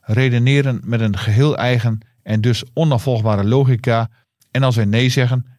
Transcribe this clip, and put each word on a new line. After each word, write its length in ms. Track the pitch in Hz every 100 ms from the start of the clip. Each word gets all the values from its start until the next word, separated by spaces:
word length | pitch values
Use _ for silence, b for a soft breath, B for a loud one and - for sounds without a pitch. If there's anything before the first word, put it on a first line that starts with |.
redeneren 800 | - 110 131 120 127 143 135 117
met 160 | - 117
een 180 | 110 95
geheel 400 | 110 104 147 -
eigen 500 | 123 120 117 110 - _
en 180 | - 110
dus 220 | 120 113 -
onafvolgbare 720 | - 160 120 135 113 110 101
logica. 680 | 101 135 131 113 120 113 113 b _ _ _
En 120 | 127
als 120 | 131 113
wij 100 | 101
nee 240 | 113 123
zeggen, 480 | 131 123 127 -